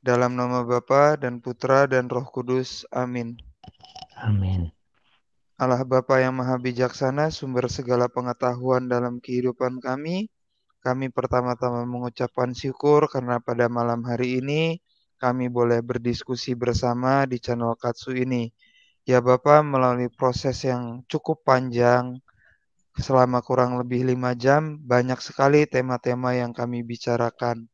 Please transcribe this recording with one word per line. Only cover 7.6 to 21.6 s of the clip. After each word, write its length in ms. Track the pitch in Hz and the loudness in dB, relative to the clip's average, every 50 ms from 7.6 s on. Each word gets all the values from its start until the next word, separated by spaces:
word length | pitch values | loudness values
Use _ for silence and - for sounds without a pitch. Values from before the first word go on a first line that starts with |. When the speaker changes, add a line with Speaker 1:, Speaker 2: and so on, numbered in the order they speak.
| 123 123 | -2 -2
Speaker 1:
segala 400 | - - 127 120 127 123 123 123 | -4 -6 -2 0 2 2 2 0
pengetahuan 800 | _ 123 123 123 123 _ - 123 123 123 127 131 127 127 127 123 | _ -4 -4 -4 -6 _ -2 -4 -4 -2 0 0 0 0 0 0
dalam 320 | 123 120 123 123 123 123 _ | -2 -2 -2 -2 -6 -8 _
kehidupan 560 | - 123 123 123 127 123 _ 135 127 127 127 | -4 -4 -2 -2 -2 -2 _ -4 -4 -4 -6
kami, 480 | 123 127 131 139 147 160 175 185 214 220 _ _ _ _ _ _ _ _ _ _ _ | -6 -6 -6 -4 -4 -6 -4 -4 -6 -8 _ _ _ _ _ _ _ _ _ _ _
kami 240 | 131 127 131 135 | -4 -2 -2 -4
pertama-tama 800 | 131 - - 127 123 123 127 123 123 123 120 131 123 123 120 120 | -4 -4 -4 -4 0 0 0 0 -2 -4 -2 -2 -2 -2 -2 -4
mengucapkan 640 | 123 123 123 123 123 120 - 127 120 _ - 127 127 | -6 -6 -6 -6 -8 -4 -4 -6 -4 _ -2 -2 -2
syukur 560 | 127 - - 135 131 - - 147 147 147 151 | -4 -6 -6 -8 -6 0 4 4 6 6 4
karena 320 | 147 - 135 123 123 123 120 | 2 0 -4 -4 -2 -4 -4
pada 320 | - - 120 120 120 117 | -2 -4 0 0 0 0
malam 320 | 120 120 117 120 117 120 117 | 2 0 0 0 -2 -2 -2
hari 400 | 123 120 117 123 123 127 127 127 | -4 -4 -2 -2 -2 -2 -2 -2
ini 400 | 139 147 156 160 165 165 170 _ _ _ _ _ _ _ | -2 -2 0 0 -2 -2 -6 _ _ _ _ _ _ _
kami 320 | _ - 123 123 127 127 | _ -2 -2 0 0 -2
boleh 320 | 123 123 123 120 120 120 117 | -2 0 0 2 2 2 0
berdiskusi 720 | 120 120 123 120 117 120 120 - - - 127 120 - - | 0 -2 -6 -4 -2 -2 -4 -4 -4 -8 -8 -6 -4 -6
bersama 720 | 127 120 123 120 117 - - 123 120 120 127 131 135 139 139 | -4 -2 -2 -2 0 0 0 -2 -2 0 0 2 2 2 2
di 160 | 131 127 120 | 0 -2 -6
channel 320 | - - 120 120 117 117 117 _ | -4 -4 -4 -2 0 -2 -2 _
Katsu 320 | - 120 117 - - 135 | -4 -6 -6 -4 -8 -6
ini. 400 | 127 127 127 131 127 120 117 117 _ _ _ _ _ _ _ _ _ _ _ | -4 -2 -2 0 0 -2 -2 -4 _ _ _ _ _ _ _ _ _ _ _
Ya 160 | - 127 123 120 | 2 2 4 6
Bapa, 400 | 123 127 127 - 143 147 151 151 | 4 2 4 6 8 8 8 6
melalui 480 | 147 139 131 127 127 123 123 123 120 | 4 2 2 2 2 2 0 -2 -4
proses 520 | _ _ 131 127 123 - - 139 127 - - | _ _ -2 -2 -2 0 -4 -4 -4 -2 -2
yang 360 | 131 127 123 123 117 117 123 - | -2 -2 -2 -4 -8 -10 -12 -12
cukup 400 | _ - 156 _ - 160 _ _ | _ -6 -6 _ -4 -4 _ _
panjang, 720 | - 131 127 | 2 2 2